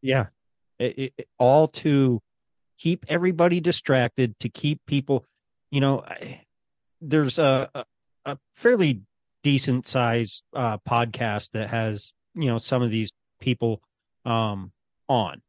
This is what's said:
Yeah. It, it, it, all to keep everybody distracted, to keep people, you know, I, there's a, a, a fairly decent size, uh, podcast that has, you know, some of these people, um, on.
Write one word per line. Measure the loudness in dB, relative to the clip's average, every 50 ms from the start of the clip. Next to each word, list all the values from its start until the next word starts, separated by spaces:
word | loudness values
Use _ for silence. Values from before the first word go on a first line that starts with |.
Yeah. | 0 2 2 2 2 -2 _ _ _ _ _ _ _ _ _ _
It, | -4 -4 -4 -4
it, | -8 -8 _ -12
it, | -16 _ _ _
all | 4 6 6 6 4 4
to | _ -2 0 2 4 4 4 4 2 0 _ _ _ _ _ _ _ _ _ _ _ _
keep | -2 -2 -2 -2 -2 -4
everybody | -2 0 0 0 2 2 2 2 2 2
distracted, | 0 0 -2 -2 0 2 2 2 2 0 _ 0 -2 -2 -2 _
to | -10 -10
keep | _ -4 -2 -2 -2 -2 _
people, | -4 -2 -2 0 0 -2 -2 -2 _ _ _ _ _ _ _ _ _
you | -2 0
know, | 2 2 2 0
I, | -4 -10 -16 -14 -14 -16 -16 -18 _ _ _ _ _ _ _ _ _ _ _ _
there's | -8 -2 0 2 2 0 0 2
a, | 2 4 4 2 0 -4 _
a, | -14 -14 _ _ _ _ _ _ _ _
a | -12 -12 -12 _ _ _
fairly | 0 2 4 4 4 4 2 0 -2 -6 _ _ _ _ _ _ _
decent | _ 0 2 2 2 0 -2 -2 -2 -2
size, | -2 0 0 2 0 0 -2 -4 -6 -12 _ _ -8
uh, | -4 -4 -4 -4 -6
podcast | _ -2 -2 0 0 -2 -4 -6 -4 -4 -4 -4 -8 -8
that | _ -8 -6 -4
has, | -4 -4 -2 -2 -4 -6 -10 -14 _ _ _ _ _
you | -4 -2 -2
know, | -2 -2
some | -4 -2 -2 0
of | 0 0
these | -2 -2 -4 -6 _ _ _ _ _ _
people, | -2 -2 -2 0 0 -2 -2 -4 _ _ _ _ _ _ _ _ _
um, | -4 -2 -2 -2 -2 -4 -8 -10 -14 _ _ _ _ _ _ _ _
on. | 0 0 0 -2 -6 -14 _